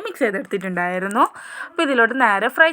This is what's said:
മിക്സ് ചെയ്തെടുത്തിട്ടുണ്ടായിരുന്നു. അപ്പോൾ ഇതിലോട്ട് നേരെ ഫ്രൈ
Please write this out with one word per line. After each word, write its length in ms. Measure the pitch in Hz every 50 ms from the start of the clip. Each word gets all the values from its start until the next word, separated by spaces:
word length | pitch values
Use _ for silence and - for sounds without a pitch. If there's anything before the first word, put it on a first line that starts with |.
| 427
മിക്സ് 180 | 440 349 - 269
ചെയ്തെടുത്തിട്ടുണ്ടായിരുന്നു. 1000 | 214 190 190 185 - 208 190 190 190 180 180 175 180 185 185 190 196 208 247 320 - - - - - - - -
അപ്പോൾ 160 | - - - 330
ഇതിലോട്ട് 300 | 277 269 240 226 220 240 269 254
നേരെ 240 | 214 202 196 214 254 -
ഫ്രൈ 140 | - 320 330